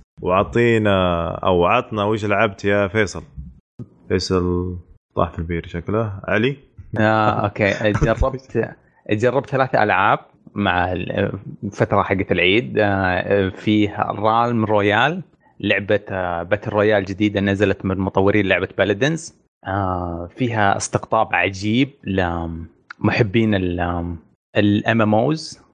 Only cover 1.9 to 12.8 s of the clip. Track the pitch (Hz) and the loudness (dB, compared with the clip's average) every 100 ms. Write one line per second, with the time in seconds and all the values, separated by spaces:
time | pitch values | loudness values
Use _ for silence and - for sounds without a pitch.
1.9 | 107 101 110 101 101 110 98 101 101 98 | -2 0 0 0 2 0 0 0 2 2
2.9 | 110 98 85 - - - - _ - - | 0 -2 -4 -16 -18 -18 -20 _ -20 -18
3.9 | _ - 92 - 92 87 90 90 90 - | _ -2 -2 0 0 0 -2 -4 -8 -14
4.9 | - _ - 87 - 82 85 - 87 - | -20 _ -2 -2 -2 -6 -6 -6 -10 -4
5.9 | 107 110 98 - 101 123 139 _ - - | -4 -4 -6 -2 0 0 -4 _ -20 -10
6.9 | 117 110 110 107 107 104 - 101 - 110 | 0 2 2 2 0 -2 0 0 2 0
7.9 | 104 120 110 127 131 - 120 113 - _ | 0 0 0 0 -2 -6 -4 -4 -8 _
8.9 | _ - 107 120 131 - 135 131 123 107 | _ -4 0 2 0 -2 0 2 2 2
9.9 | 92 104 143 - _ - 104 98 90 90 | 4 4 2 -2 _ -12 -2 0 2 0
10.9 | 90 - 98 101 101 - - 101 - 113 | -2 -4 -2 -2 -4 -12 -10 -8 -2 0
11.9 | 104 90 98 95 90 90 107 131 110 | 2 0 -2 0 2 4 2 0 0